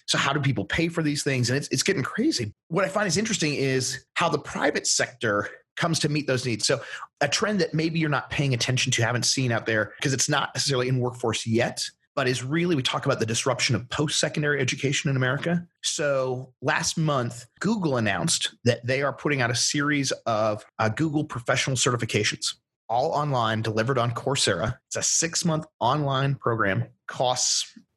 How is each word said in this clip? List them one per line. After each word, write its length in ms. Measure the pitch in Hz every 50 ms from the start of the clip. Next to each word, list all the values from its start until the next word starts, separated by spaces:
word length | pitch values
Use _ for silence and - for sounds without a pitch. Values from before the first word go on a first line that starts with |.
| _
So 100 | - -
how 160 | - 170 139 139
do 60 | 151
people 260 | - 143 123 101 95
pay 220 | - - - 165
for 160 | 170 170 175 160
these 200 | 147 147 147 -
things? 260 | 147 139 127 120 110
And 80 | 127
it's, 100 | 143 151 -
it's 140 | - 131 -
getting 200 | - 190 - -
crazy. 500 | - - - 247 320 - - 117 104 - _ _ _
What 140 | 160 185 190
I 40 |
find 180 | - - 208 214
is 100 | 196 165
interesting 360 | 190 220 220 208 - 170 151 143
is 520 | 113 135 135 131 131 120 - - - - _ _
how 140 | - 175 165
the 100 | - 143
private 480 | - - - - - - - - -
sector 640 | - - - 123 - - - - 113 101 104 101 - - - _ _ _
comes 220 | - 170 170 165 -
to 100 | - 151
meet 180 | 147 151 -
those 180 | - 131 123 117
needs. 220 | 127 110 104 -
So 140 | - 139 123 - - - - - - _ _
a 60 | 139 143
trend 320 | - - 220 202 214 196
that 120 | 165 - -
maybe 260 | 156 156 165 165 170
you're 100 | 156 151
not 200 | 147 127 - -
paying 240 | - - 143 139 127
attention 380 | 117 - - 127 123 - 131
to, 100 | 123 123
haven't 220 | 117 110 123 120 -
seen 260 | - - 135 131 123
out 160 | 117 107 -
there, 280 | - 110 107 104 - - -
'cause 100 | - 147
it's 160 | 135 131 -
not 260 | - 147 139 - - -
necessarily 360 | 135 - 139 139 127 127 127
in 100 | 131 127
workforce 480 | 120 123 120 - - 113 107 - -
yet, 340 | 113 110 117 123 - - - - - - _ _ _ _
but 100 | 143 135
is 160 | 143 135 127 123
really, 320 | 131 151 170 170 180 175
we 80 | 135 120
talk 220 | - - 135 -
about 160 | 135 127 -
the 40 | 113
disruption 520 | 110 117 - - 139 123 - - - 117
of 120 | 98 - -
post-secondary 720 | - - 151 143 - - - 156 - 160 147 147 147 139
education 500 | 170 - - 139 - 135 135 - - 151
in 60 | 135
America. 500 | 131 127 127 131 143 147 170 175 175 175 - _ _
So 720 | - - - - 151 143 139 135 131 131 127 127 131 - _ _
last 360 | - 139 151 - 170 - -
month, 480 | 170 160 156 147 131 120 120 117 - - - _ _
Google 340 | - 190 233 214 175 156 131
announced 600 | 123 110 104 95 87 82 170 - - - - - _ -
that 200 | 120 120 117 -
they 180 | 120 131 135 143
are 100 | 139 131
putting 280 | - - 156 147 135
out 100 | 123 113
a 40 | 117
series 560 | 117 - - - 147 143 147 147 143 139 131 - - -
of, 400 | 117 113 107 110 110 107 104 - - _ -
uh, 100 | 113 110
Google 340 | 110 - 156 160 139 156 147
professional 540 | - - - - - 123 123 - 139 135
certifications, 800 | 120 - 131 123 117 120 - - 104 107 - - - - - - - _ _ _ _ _ -
all 240 | 110 123 139 - 92
online, 480 | 139 147 147 135 123 113 110 110 113
delivered 360 | 113 113 107 113 110 127 139
on 140 | 123 117 113
Coursera. 680 | 117 - - 131 131 - - 117 98 82 110 123 127 - _
It's 100 | _ -
a 60 | 110 -
six-month 640 | - - - - 170 165 - - 170 - - - - _ _
online 560 | 107 120 135 151 147 139 135 131 139 139 135
program, 520 | - - 131 117 113 107 98 95 113 117 - - _ _
costs, 640 | - - - 135 123 123 - - - - - - - - - - _ _